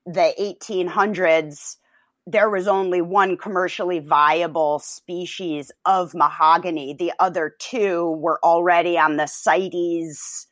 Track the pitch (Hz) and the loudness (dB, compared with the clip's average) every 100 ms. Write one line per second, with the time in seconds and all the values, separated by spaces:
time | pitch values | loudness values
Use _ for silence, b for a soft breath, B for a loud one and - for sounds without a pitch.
0 | 180 175 160 - 202 - - 190 180 202 | -8 0 0 0 -6 -6 -6 -4 -2 0
1 | 208 180 175 160 151 143 - - _ _ | 0 2 2 2 0 -8 -12 -14 _ _
2 | _ _ - 202 214 196 190 196 190 180 | _ _ -4 2 2 2 0 0 2 0
3 | 170 196 190 175 208 185 180 - 180 175 | 2 2 2 0 -2 -2 -2 -2 -4 -4
4 | 147 151 147 160 170 160 151 147 - - | 0 4 4 4 0 0 0 -2 -4 -10
5 | - 175 170 - 180 147 139 - - 190 | -10 -10 -8 -8 -6 -6 -8 -6 0 0
6 | 175 170 143 - 156 165 180 156 139 143 | 0 0 0 4 4 4 2 -6 -8 -6
7 | 170 - 185 175 156 - - 247 202 170 | -6 0 0 0 -4 -6 -8 -2 0 0
8 | 170 160 160 156 170 170 175 175 170 170 | -2 -2 -2 2 4 4 4 4 4 2
9 | 156 151 151 - - 165 190 175 175 170 | 2 2 -2 -2 0 0 0 -4 -2 -2
10 | 165 143 - - - | -6 -10 -10 -10 -12